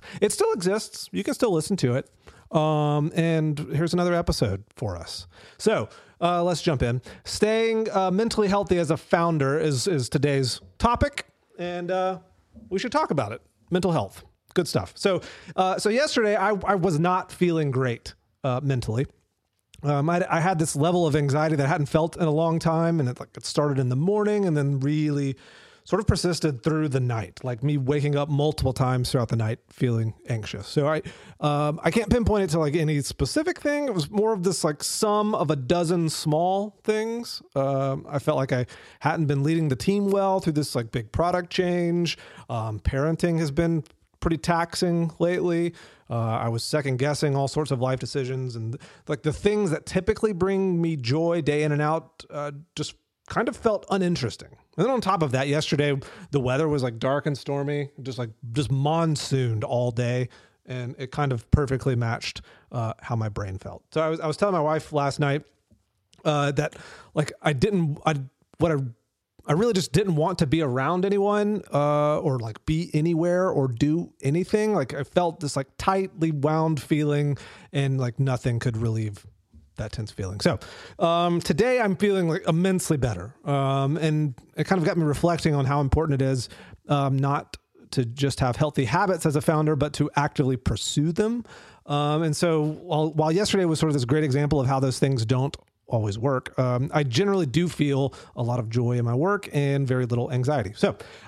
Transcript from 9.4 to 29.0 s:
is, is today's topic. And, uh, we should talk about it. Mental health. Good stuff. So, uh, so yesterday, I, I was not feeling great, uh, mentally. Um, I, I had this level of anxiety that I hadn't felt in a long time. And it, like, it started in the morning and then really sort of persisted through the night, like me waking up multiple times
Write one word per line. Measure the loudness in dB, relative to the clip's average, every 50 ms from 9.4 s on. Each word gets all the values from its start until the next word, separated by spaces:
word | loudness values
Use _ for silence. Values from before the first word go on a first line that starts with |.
| 2 0 0 0
is, | 0 0 0 0 0 0
is | 0 -2 -2 -2
today's | 0 0 2 2 2 2 0 0 -2 -6 -10 -16 -6 0
topic. | 2 2 2 2 0 -2 -2 -6 -10 -12 _ _ _ _ _ -8
And, | -6 -6 -6 -6 -4 -2
uh, | -2 0 0 -2 -2 -4 -10 _ _ _ _ _ -20 -20 -10 -6
we | -4 -4
should | -2 0 0
talk | 0 0 2
about | 0 -2 -2 -4 -6
it. | -10 -14 _ _ _ _ _ -2
Mental | 0 2 2
health. | 2 0 -2 -4 -8 -14 -20 -20 _ _ _ _ -2
Good | -2 -2 0
stuff. | -2 -4 -4 -4 -8
So, | -2 0 0 0 0 -2 -6 -14 -18 -18 -6 -2
uh, | 0 0 0 0
so | 0 0 0
yesterday, | 2 2 2 2 2 2 2 2 2
I, | 2 2 2
I | 0 0 0 0 0
was | 2 2 2 2 2
not | 2 2 2 0 -2 -4 -2
feeling | 0 2 2 2 2 0 0 0
great, | 0 0 -2 -2 -4 -8 -14 -18 _ _ _ _ _ -4
uh, | -2 -2 0 0
mentally. | 0 0 0 0 -2 -2 -2 -2 -4 -6 _ _ _ _ _ _ _ _ _ _ _ -18 -6 -2
Um, | 0 0 2 2 2
I, | 2 0 0 0
I | 0 2
had | 2 2 2 2
this | 0 0 0
level | 0 2 2 4 4 2
of | 4 2
anxiety | 2 2 2 2 2 2 2 2
that | 2 2
I | 2
hadn't | 2 0 0
felt | 2 2 2 2 0 0
in | 0 0
a | 2
long | 2 2 2 2 0 0
time. | 2 2 2 2 2 2 2 2
And | 0 0
it, | -2 -6
like, | -10 -14 -14
it | -12 -12
started | -4 0 0 2 2 2 2
in | 0 2
the | 0
morning | 2 2 2 2 2 2 2 2 2 2
and | 2 2
then | 2 2 2 0 0
really | 0 0 0 2 2 0 0 0 -2 -2 -4 -6 -12 -20 -20 -20 -20 -20 -20 -20 _
sort | -2 -2 2
of | 2
persisted | 2 2 2 2 0 0 0 0 -2 -2 -2 -2
through | 0 0 0 0 0
the | 0 0
night, | 0 0 -2 -2 -4 -6 -10 -8 -6
like | -6 -4 -2 -2
me | 0 0 0
waking | 2 0 0 2 0 0 0
up | 0 0 0
multiple | 0 0 2 0 0 0 0 -2 0
times | 2 0 2 2 0